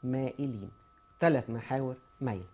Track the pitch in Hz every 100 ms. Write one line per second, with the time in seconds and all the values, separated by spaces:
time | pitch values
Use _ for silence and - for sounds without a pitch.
0 | 127 131 131 - 139 113 95 - - -
1 | _ - 170 143 117 117 110 135 135 127
2 | - - 131 98 90